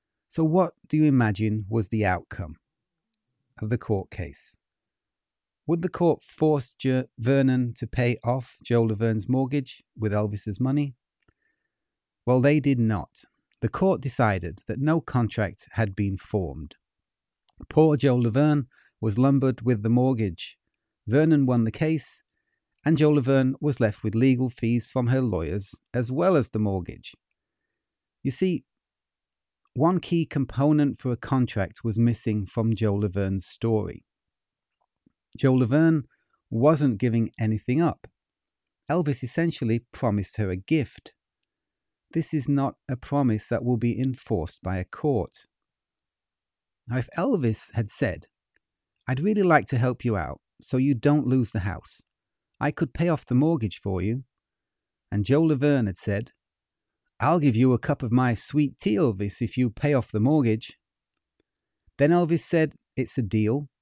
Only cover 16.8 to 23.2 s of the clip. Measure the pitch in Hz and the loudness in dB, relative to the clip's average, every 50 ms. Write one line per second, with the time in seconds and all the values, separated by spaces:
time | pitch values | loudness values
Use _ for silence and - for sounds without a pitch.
16.8 | _ _ _ _ _ _ _ _ _ _ _ _ _ _ _ - - - - 151 | _ _ _ _ _ _ _ _ _ _ _ _ _ _ _ -20 -20 0 4 4
17.8 | 160 160 147 127 - 139 123 123 120 113 104 135 151 151 151 147 123 - _ _ | 4 6 4 2 2 2 2 2 0 0 2 2 2 2 2 0 -2 -4 _ _
18.8 | _ _ _ _ 113 113 98 120 127 139 139 135 131 135 120 - 110 123 123 104 | _ _ _ _ -4 -2 0 2 2 4 4 4 2 0 -2 -2 -2 -2 0 0
19.8 | 104 110 120 123 127 131 131 113 110 95 85 - - - - _ _ _ _ _ | 0 2 2 2 2 2 0 0 -2 -4 -4 -8 -12 -16 -18 _ _ _ _ _
20.8 | _ _ _ _ _ 104 113 147 156 165 156 147 135 127 123 120 113 113 - - | _ _ _ _ _ 0 2 2 4 4 4 4 4 4 2 2 2 0 -2 -2
21.8 | 160 156 160 151 - - - - _ _ _ _ _ _ _ _ _ _ _ _ | -2 -2 -2 -2 -4 -8 -14 -16 _ _ _ _ _ _ _ _ _ _ _ _
22.8 | - 156 165 135 156 151 151 147 | 0 2 4 4 4 4 4 4